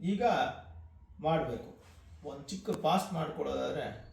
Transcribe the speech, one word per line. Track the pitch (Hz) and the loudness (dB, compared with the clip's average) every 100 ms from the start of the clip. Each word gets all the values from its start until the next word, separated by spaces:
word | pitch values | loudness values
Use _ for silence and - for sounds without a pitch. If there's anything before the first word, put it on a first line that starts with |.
| 170 | 2
ಈಗ | 202 233 196 - - - - - - - - | 4 4 4 2 -2 -12 -16 -18 -20 -20 -2
ಮಾಡ್ಬೇಕು. | 151 160 - 113 - - - - - - 147 | 2 2 2 -4 -8 -16 -20 -20 -20 -14 -12
ಒಂದ್ | 139 - | -12 -8
ಚಿಕ್ಕ | 190 - 185 | -8 -4 2
ಫಾಸ್ಟ್ | 156 185 - | 4 4 4
ಮಾಡ್ಕೊಳ್ಳೋದಾದ್ರೆ | 170 151 151 139 135 135 143 120 107 - | -2 -2 -2 -2 0 0 -2 -4 -8 -14